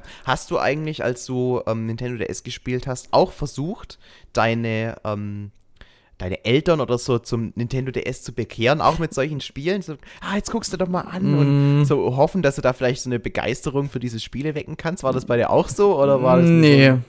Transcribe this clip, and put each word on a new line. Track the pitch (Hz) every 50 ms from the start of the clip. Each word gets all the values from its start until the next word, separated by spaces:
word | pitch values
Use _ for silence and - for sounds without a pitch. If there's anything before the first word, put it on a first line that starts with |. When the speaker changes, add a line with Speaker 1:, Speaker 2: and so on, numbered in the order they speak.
| - - - - -
Speaker 1:
Hast | - 131 131 - -
du | 175 -
eigentlich, | - - 139 151 156 156 151 - -
als | 120 127 - -
du, | - 127 127 123 127 127 120 -
ähm, | - 113 113 113 113
Nintendo | 113 113 123 123 123 113
D | 98 -
S | - - -
gespielt | - 120 - - 131 123 123 123 139
hast, | 127 127 - -
auch | - 127 147 - -
versucht, | - 147 143 - - 135 165 214 - - - - - _ - - - - -
deine, | - - 110 117 117 117 117 113 113 110 110 113 - - -
ähm, | 107 107 104 104 101 104 104 104 101 - _ _ _ _ - - _ _ _ _ _ _ -
deine | 98 90 92 - -
Eltern | 104 120 143 156 - 170 151
oder | 131 107 123 120
so | - - 123 117
zum | - - - 117 113 104 -
Nintendo | - 120 120 - 131 127 131
D | 123 113 -
S | - 131 - -
zu | -
bekehren, | 117 - 113 - - - 113 117 143 156
auch | - 120 156 165
mit | 165 151 -
solchen | - 131 151 156 139
Spielen? | - - - - 139 165 190 208
So, | 180 - 156 147 - - - -
„Ah, | - 180 190 208
jetzt | 202 -
guckst | - 226 208 -
du | - -
doch | 185 180
mal | 180 180
an“, | - - 165 185 185 139 147 143
und | 143 139 143 143 143 143 143 143
Speaker 2:
Mm. | 147
Speaker 1:
so | 139 147 139 90 98 127
hoffen, | 135 143 160 - 190
dass | 165 139 139
sie | -
da | - 127
vielleicht | 127 - 131 127 123 123
so | - 127
eine | 123 117
Begeisterung | - - - - - - 120 - - 160 127 139 143 139
für | - 131
diese | 120 123 113 113
Spiele | - - - 117 139 156 147
wecken | 151 - - 156 -
kannst? | - 170 180 - -
War | 135
das | 131 131 117
bei | - 123
dir | 120 110 -
auch | - 131 175 -
so, | - - 202 202 190 143
oder | 139 139 139 131 127
war | 127 127 175
das | 175 170
nicht | 165 165
Speaker 2:
Nee, | 160 151 143 139 135 135
Speaker 1:
so? | 131 127 120